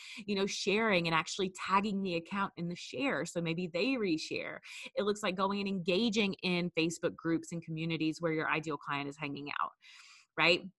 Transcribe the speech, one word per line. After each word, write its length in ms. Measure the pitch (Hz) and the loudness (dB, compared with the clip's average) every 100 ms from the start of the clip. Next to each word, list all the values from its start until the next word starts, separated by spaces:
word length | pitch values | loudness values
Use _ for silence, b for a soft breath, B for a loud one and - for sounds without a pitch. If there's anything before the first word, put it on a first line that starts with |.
| B B 202 | B B -2
you 100 | 196 | 0
know, 120 | 196 | 0
sharing 600 | - 202 202 226 185 170 | 0 2 2 4 4 4
and 80 | 160 | 2
actually 380 | 160 - 190 - - | 2 -2 -2 -2 2
tagging 340 | 196 214 196 | 2 4 0
the 140 | 196 170 | 0 -2
account 360 | 170 202 196 - | -2 -2 -4 -4
in 100 | 170 | -6
the 80 | 175 | -6
share. 500 | - - 277 151 170 | -8 -2 0 0 -2
So 140 | 175 | -2
maybe 300 | 170 165 180 | -2 -2 -2
they 180 | 170 240 | 0 0
reshare. 680 | 262 202 156 - 131 - - - B B - | 2 2 0 -2 -6 -6 -8 -12 B B -2
It 80 | |
looks 180 | 202 208 | 0 0
like 160 | 202 190 | 0 2
going 220 | 196 202 | 2 2
and 100 | 196 | -2
engaging 640 | 196 170 180 233 214 196 - | -2 2 4 4 4 2 2
in 300 | 185 175 175 - | 0 2 2 2
Facebook 380 | 165 160 165 143 | 2 2 -2 -2
groups 360 | 165 160 160 | 0 0 -2
and 120 | 170 | -8
communities 540 | 165 160 165 160 160 151 | -6 -4 -2 0 0 0
where 140 | 165 | 0
your 160 | 156 139 | 0 0
ideal 280 | 156 156 147 | -2 -2 -6
client 300 | - 143 143 | -4 -4 -4
is 100 | 143 | -6
hanging 320 | 147 139 143 - | -6 -6 -6 -4
out, 100 | - - B B B B B - | -6 -8 B B B B B 2
right? 240 | 160 180 196 | 4 4 0